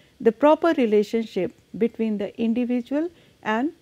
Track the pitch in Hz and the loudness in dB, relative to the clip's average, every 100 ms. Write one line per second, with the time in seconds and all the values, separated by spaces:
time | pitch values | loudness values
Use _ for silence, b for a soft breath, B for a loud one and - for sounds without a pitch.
0 | b b 226 - 294 311 339 320 233 208 | b b 0 4 4 4 2 2 2 2
1 | 208 226 220 196 175 - _ 180 233 - | 0 -4 -4 -6 -6 -8 _ -4 -4 -2
2 | 226 202 202 - 226 226 240 247 240 277 | -4 -4 -6 -4 -2 -2 -2 -4 -4 -4
3 | 339 b b b - 220 294 - | -4 b b b -4 -2 -2 -6